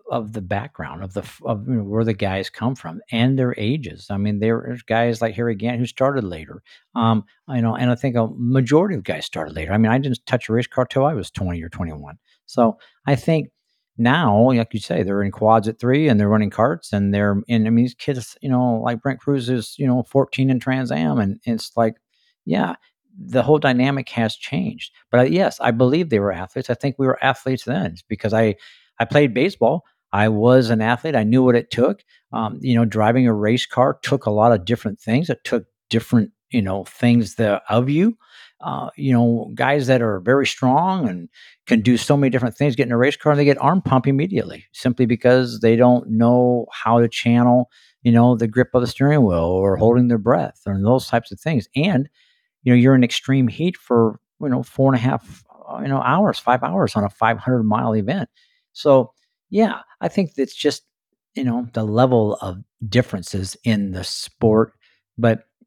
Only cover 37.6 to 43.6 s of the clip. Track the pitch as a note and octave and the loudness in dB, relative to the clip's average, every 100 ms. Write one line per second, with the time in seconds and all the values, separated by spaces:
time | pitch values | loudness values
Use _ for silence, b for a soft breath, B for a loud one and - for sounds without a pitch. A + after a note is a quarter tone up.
37.6 | - A2 C3 D3 G#3+ A3+ b b b b | 0 -2 0 2 0 -2 b b b b
38.6 | - C#3 - - C#3 A#2+ A#2+ A#2 A2 A2+ | -10 -8 -10 -6 2 4 4 2 -4 -2
39.6 | B2+ D3 B2+ B2+ A#2 G2 F2+ C3+ C3 - | 0 0 2 2 2 -2 2 2 2 0
40.6 | B2+ C3+ F3+ F#3+ B2+ F2+ E2 b b b | 0 2 0 -2 -4 -6 -14 b b b
41.6 | - A#2 G#2 A#2 - C#3+ C3+ B2 A#2 - | -2 0 2 0 2 2 2 0 -4 -2
42.6 | D3 A#2+ B2+ A#2+ C3 - D#3 C#3+ C#3+ C3+ | -2 0 -2 2 0 0 0 2 4 2